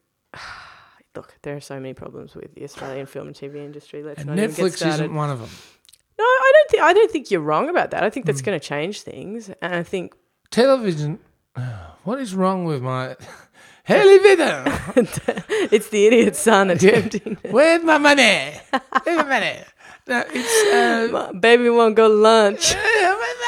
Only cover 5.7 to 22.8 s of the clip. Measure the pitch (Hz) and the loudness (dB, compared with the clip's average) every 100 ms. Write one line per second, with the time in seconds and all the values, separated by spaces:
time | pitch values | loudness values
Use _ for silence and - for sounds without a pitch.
5.7 | _ _ _ _ - 466 523 523 605 605 | _ _ _ _ -4 0 2 6 6 6
6.7 | 440 311 392 440 320 - 180 151 156 277 | 2 4 4 2 0 -4 -4 0 -2 0
7.7 | 349 - - 202 269 165 139 165 170 - | -2 -2 -2 -4 -4 -6 -4 -4 -6 -6
8.7 | 143 170 202 - - 170 233 202 - 175 | -8 -6 -10 -14 -16 -14 -14 -16 -12 -8
9.7 | 175 170 190 - _ _ _ - 214 269 | -6 -6 -8 -10 _ _ _ -6 2 2
10.7 | 262 214 156 147 190 _ _ _ - 123 | 2 0 -4 -6 -8 _ _ _ -14 -12
11.7 | 104 82 - 185 269 240 190 185 190 170 | -12 -18 -14 -8 -8 -6 -2 -2 -2 -4
12.7 | 143 127 127 131 131 - - _ _ - | -6 -6 -6 -8 -12 -20 -20 _ _ -20
13.7 | _ - 370 392 392 392 359 - 147 285 | _ 0 4 8 8 8 4 2 -2 -6
14.7 | - 170 254 214 - - 220 - 427 339 | -6 -2 -2 -2 -4 -8 -8 -4 -4 0
15.7 | 226 - 214 208 240 208 - 226 196 196 | 0 0 2 4 6 4 0 2 2 2
16.7 | 170 185 226 202 208 214 214 - 214 320 | 4 4 4 0 -6 -10 -12 -2 2 4
17.7 | 330 330 302 294 285 226 170 139 151 - | 4 2 2 4 4 4 2 -4 -12 -8
18.7 | 262 - 269 320 339 285 247 170 - - | -8 -4 -4 -2 -2 -2 -2 -4 -8 -16
19.7 | _ - - - 240 - 247 466 453 415 | _ -20 -16 -6 -6 -4 -8 -2 2 2
20.7 | 392 240 233 226 - - 190 226 240 240 | 2 2 0 -2 -4 -8 0 4 4 4
21.7 | 233 226 220 220 214 220 226 202 214 - | 2 2 4 4 6 6 6 4 0 -4
22.7 | 381 | -2